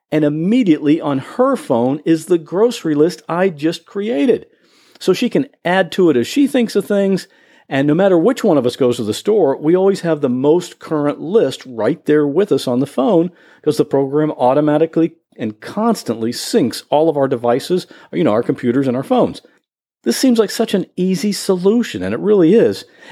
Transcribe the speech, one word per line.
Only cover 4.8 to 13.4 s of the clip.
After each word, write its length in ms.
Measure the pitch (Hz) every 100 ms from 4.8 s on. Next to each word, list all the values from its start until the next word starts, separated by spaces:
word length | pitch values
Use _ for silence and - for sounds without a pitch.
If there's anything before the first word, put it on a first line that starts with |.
| _ -
So 160 | -
she 160 | 180 247
can 200 | 165 131 _ 165
add 260 | 190 175
to 160 | - 170
it 60 | 123
as 100 | 117
she 220 | 285 269
thinks 280 | 254 220 202
of 100 | -
things, 420 | 202 196 185 - _ _ _ -
and 180 | 139 147
no 80 |
matter 240 | 160 196 170
which 280 | 202 247 208
one 120 | 147
of 80 | 120
us 120 | -
goes 180 | 127 120
to 80 |
the 100 | 107
store, 440 | 104 202 214 143 131
we 180 | 151 180
always 260 | 196 190
have 200 | 165 151
the 80 | 135
most 500 | 127 143 175 180 -
current 400 | - 156 147 -
list 440 | 151 214 139 - 131
right 380 | 113 110 175 -
there 200 | 151 143
with 260 | 156 202
us 160 | 135 131
on 120 | 123
the 80 | 143
phone, 440 | - 254 170 175 -